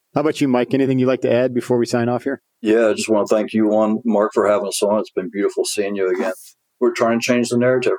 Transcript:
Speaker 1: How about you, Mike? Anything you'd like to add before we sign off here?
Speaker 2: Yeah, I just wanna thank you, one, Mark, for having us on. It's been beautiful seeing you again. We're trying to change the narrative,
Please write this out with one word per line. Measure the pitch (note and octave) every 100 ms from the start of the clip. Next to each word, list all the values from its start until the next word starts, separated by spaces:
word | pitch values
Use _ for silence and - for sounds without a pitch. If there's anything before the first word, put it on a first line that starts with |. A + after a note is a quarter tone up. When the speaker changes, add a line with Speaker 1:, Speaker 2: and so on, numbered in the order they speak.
| _
Speaker 1:
How | C#3+
about | D3+ D3+
you, | C#3+
Mike? | B2 B2
Anything | C3+ C3+ C3
you'd | B2+
like | B2+
to | B2
add | A#2 C3
before | B2 - B2
we | A#2
sign | B2 A#2+
off | B2
here? | C#3 C#3 _ _
Speaker 2:
Yeah, | G#2+ A2+ A2
I |
just | G#2 A2
wanna | G#2+ G2
thank | A2 G2+
you, | A2 G#2+
one, | G#2+ G#2+ A2 A#2
Mark, | G#2 G#2+
for | A2+ G2+
having | G#2 G2
us | -
on. | G2+ G#2+
It's | -
been | - F#2
beautiful | G2 G2 - -
seeing | - G2+ G2+
you | F#2
again. | F#2 F#2+ F#2 - _ _ _
We're | A#2+
trying | A#2 A#2 A#2
to |
change | B2 B2 A2+
the | A#2+
narrative, | B2 C3 A#2+